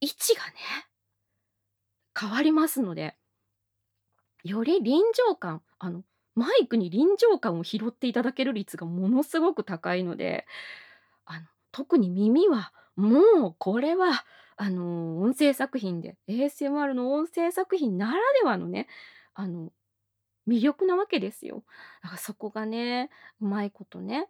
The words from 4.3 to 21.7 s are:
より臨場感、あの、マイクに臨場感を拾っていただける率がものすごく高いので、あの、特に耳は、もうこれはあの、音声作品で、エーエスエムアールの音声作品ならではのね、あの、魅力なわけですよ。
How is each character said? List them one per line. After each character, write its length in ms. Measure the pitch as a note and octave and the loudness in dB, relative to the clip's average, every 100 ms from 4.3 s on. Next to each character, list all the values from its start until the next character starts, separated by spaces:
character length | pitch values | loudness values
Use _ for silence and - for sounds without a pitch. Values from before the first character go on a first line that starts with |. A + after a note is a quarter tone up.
| _ | _
よ 220 | E3+ G#3 A#3 | -8 -4 2
り 160 | F#4 | 2
臨 200 | A3+ D4 A4 A4+ A#4+ | 4 4 4 4 2
場 80 | F4 | 0
感、 240 | F3+ D#3+ - _ | -4 -10 -12 _
あ 100 | F#3 | -10
の、 140 | F3 - _ _ - | -10 -14 _ _ -2
マ 120 | B3+ B4 | 2 2
イ 60 | C#4+ | 2
ク 80 | A3+ | 0
に 140 | F3+ | 0
臨 260 | F#3 E4 G4+ | 2 2 4
場 240 | A#4+ G4+ | 4 4
感 180 | A3+ E3+ | 0 -4
を 60 | |
拾 240 | E3+ G#3+ A3+ | -4 -4 -6
っ 40 | |
て 140 | - B3+ | -4 -2
い 60 | |
た 80 | A#3+ | 0
だ 120 | A#3+ | -2
け 100 | C4 | -2
る 80 | C4 | -2
率 240 | A3 - E3 | -2 -8 -10
が 100 | E3+ | -8
も 220 | F3 F#3+ | -2 2
の 160 | B3+ | 2
す 160 | D4+ E4 | 2 0
ご 140 | E4 | 0
く 100 | D#4+ | 0
高 320 | - E3+ F3+ F3+ | -4 -6 -2 -2
い 80 | |
の 140 | F3+ - | -2 -4
で、 280 | F2+ - - - - - - - _ _ - | -4 -4 -8 -16 -16 -18 -20 -20 _ _ -18
あ 140 | D#3+ | -16
の、 60 | D#3+ _ _ | -16 _ _
特 260 | - C#4+ E4 | -12 2 2
に 120 | F#3 | 2
耳 400 | F3+ G#3+ C4 G4 | 2 2 4 4
は、 240 | B3+ F3+ - _ - | 2 -2 -12 _ -2
も 500 | G#3 C4 G#4 G4 G3+ | 4 6 8 6 4
う 80 | - | -2
こ 220 | F#3+ G#3+ | -2 0
れ 160 | C#4+ F4+ | 0 2
は 300 | F4+ B3+ - - - - | 2 0 -4 -18 -20 -6
あ 140 | G3+ | -4
の、 520 | F3+ F3 E3+ E3 D#3+ | -2 -4 -4 -4 0
音 120 | G#3 | 0
声 200 | C4+ D4 | 2 2
作 240 | C4 C4+ B3+ | 2 -2 -4
品 240 | G3 F3 | -4 -6
で、 160 | E3+ - - | -8 -14 -8
エ 60 | |
ー 100 | A3+ | -2
エ 60 | C#4+ | -2
ス 140 | - | -2
エ 60 | C#4+ | -4
ム 120 | D4 | -2
ア 20 | |
ー 40 | C#4+ | -2
ル 80 | B3+ | -2
の 180 | B3 | -2
音 140 | D4 E4 | -2 -2
声 240 | - E4+ | -2 -2
作 260 | F4+ F#4 F#4+ | -2 -2 -2
品 200 | C4 F3+ | 0 -2
な 100 | G#3 | -2
ら 60 | E4 A#4+ C#5 | 0 2 4
で 60 | F4 | 2
は 120 | F#3+ | 0
の 100 | E3+ | -4
ね、 200 | F#3+ A#3+ - - - _ | -6 -8 -14 -20 -20 _
あ 140 | - G3 | -10 -8
の、 240 | F3 D#3+ - _ _ _ _ _ _ - | -8 -12 -16 _ _ _ _ _ _ -2
魅 140 | A#3 | 2
力 240 | C4 C#4+ F#4 | 2 2 2
な 100 | F4+ | 2
わ 120 | G#4 | 0
け 120 | D#4+ | -2
で 120 | F#3+ | -4
す 160 | - - | -8 -14
よ。 160 | - - | -14 -16